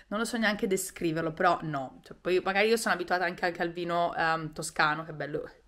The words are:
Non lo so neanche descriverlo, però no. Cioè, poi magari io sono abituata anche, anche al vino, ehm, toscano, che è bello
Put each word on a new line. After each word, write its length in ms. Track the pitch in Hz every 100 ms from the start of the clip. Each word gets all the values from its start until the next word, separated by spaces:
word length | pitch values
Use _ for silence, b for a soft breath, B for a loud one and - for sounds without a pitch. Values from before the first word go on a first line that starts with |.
| B
Non 120 | 208
lo 60 | 226
so 80 | 233
neanche 300 | 214 208 220
descriverlo, 640 | 190 - - 175 160 165
però 260 | 160 185 170
no. 380 | 160 147 131 - -
Cioè, 100 | -
poi 220 | 165 185 185
magari 240 | 196 220
io 80 | 226
sono 180 | 226 175
abituata 300 | 180 180 175
anche, 220 | 180 180
anche 160 | 175
al 80 | 175
vino, 440 | 170 170 170 170 -
ehm, 380 | 165 165 156
toscano, 500 | - 160 - 160 151
che 80 | 160
è 40 | 151
bello 360 | 143 151 - -